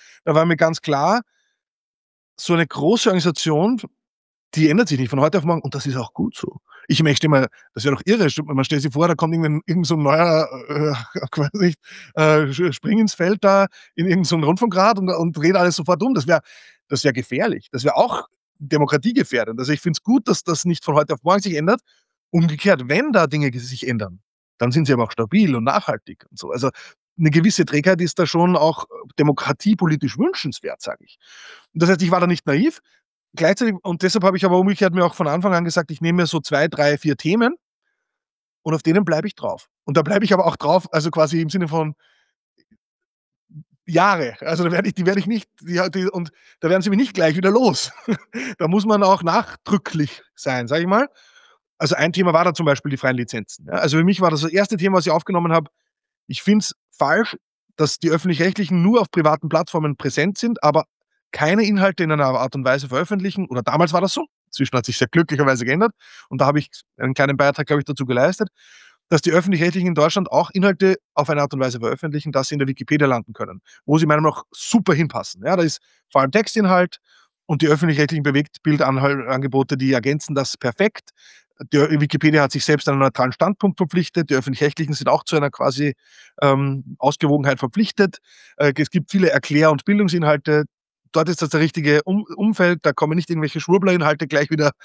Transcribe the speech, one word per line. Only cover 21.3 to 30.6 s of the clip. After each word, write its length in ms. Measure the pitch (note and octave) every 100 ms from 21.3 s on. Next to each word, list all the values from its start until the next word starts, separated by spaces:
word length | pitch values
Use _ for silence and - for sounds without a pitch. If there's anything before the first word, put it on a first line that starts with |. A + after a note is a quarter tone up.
| G3
sich 140 | G3 D3+
ändert. 260 | E3 B3 _ _ _ _ _
Umgekehrt, 580 | E3+ E3 D3+ G3+ G3 B2
wenn 240 | D#3+ D4+
da 160 | G#3 D#3
Dinge 240 | D3+ C#3+
ge-, 80 | A#2+
sich 280 | B2 B2+ A#2+
ändern, 340 | A#2+ G2 F2+ _ _ _ -
dann 140 | A#2+
sind 140 | C3 C#3
sie 80 |
aber 100 | B2
auch 80 | A2+
stabil 440 | - A2 F#3+ G3 B2
und 100 | A#2
nachhaltig 600 | - - A2 - - _
und 100 | -
so. 120 | C2+
Also 180 | G2 C3 - - _ _ -
eine 120 | D#3
gewisse 340 | D#3 F#3 - F3
Trägheit 340 | D3 D#3+ F#3
ist 180 | E3+ -
da 60 | D#3+
schon 300 | E3 F3 F3
auch 300 | D#3 D#3 - - C3 -
demokratiepolitisch 1000 | D3+ C3 - C3 G3+ G#3+ E3+ D3+ C3 A#2+
wünschenswert, 640 | D4+ F#4+ D3+ -